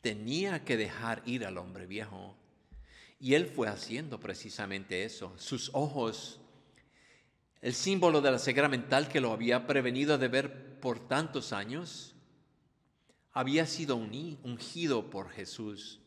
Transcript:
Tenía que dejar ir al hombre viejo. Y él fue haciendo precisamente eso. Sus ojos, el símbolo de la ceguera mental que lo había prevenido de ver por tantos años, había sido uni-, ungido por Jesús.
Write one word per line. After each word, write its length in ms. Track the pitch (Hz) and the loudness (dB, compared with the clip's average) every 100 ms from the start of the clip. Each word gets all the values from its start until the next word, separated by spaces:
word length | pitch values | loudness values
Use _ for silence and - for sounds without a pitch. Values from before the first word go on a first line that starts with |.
Tenía 600 | 123 104 107 151 196 170 | -4 -4 -2 0 0 -2
que 140 | 135 117 | 0 0
dejar 460 | 107 - 113 113 120 | 0 -4 -4 -4 -4
ir 200 | 123 101 | -4 -4
al 120 | 92 | -6
hombre 300 | 92 92 92 | -8 -12 -10
viejo. 500 | 101 104 92 95 98 _ _ _ - - - - _ | -8 -10 -12 -14 -18 _ _ _ -20 -20 -20 -20 _
Y 140 | 131 | 4
él 140 | 147 175 | 4 4
fue 200 | 139 110 | 0 0
haciendo 520 | 101 - 117 156 110 | 0 -6 -6 -6 -8
precisamente 840 | 104 92 - - 101 98 95 92 | -8 -8 -10 -8 -6 -6 -4 -2
eso. 300 | 107 - 92 92 | -2 -6 -12 -10
Sus 340 | - 127 - | -6 -6 -2
ojos, 640 | 143 147 143 113 104 - - - - _ _ _ _ _ _ _ _ _ _ | 0 0 0 -2 -2 -10 -14 -20 -20 _ _ _ _ _ _ _ _ _ _
el 120 | 120 | -4
símbolo 480 | 123 190 190 170 151 | 0 2 6 8 8
de 100 | 139 | 6
la 80 | 123 | 4
ceguera 300 | 135 131 143 | 4 4 4
mental 380 | 131 117 131 147 | 4 4 4 4
que 140 | 147 | 2
lo 100 | 123 | 2
había 340 | 110 117 123 - | 2 4 4 4
prevenido 520 | 139 123 127 143 147 | 2 2 2 4 4
de 100 | 127 | 4
ver 520 | 127 139 - - - | 2 0 -6 -16 -6
por 280 | 127 117 - | -4 -4 0
tantos 440 | 139 160 139 - | 0 2 -4 -4
años, 640 | 101 104 139 175 - - - - _ _ _ _ _ _ _ _ _ _ | -4 -4 -6 -8 -12 -16 -20 -20 _ _ _ _ _ _ _ _ _ _
había 320 | - 127 151 160 | -2 4 4 4
sido 320 | - 151 123 | 0 0 0
uni-, 420 | 110 120 165 143 | 0 -6 -8 -8
ungido 680 | 120 120 - 170 165 120 - | -8 -8 -8 -2 2 2 0
por 200 | 98 95 | -8 -8
Jesús. 680 | - 92 - 107 101 - - | -10 -10 -8 -8 -8 -14 -18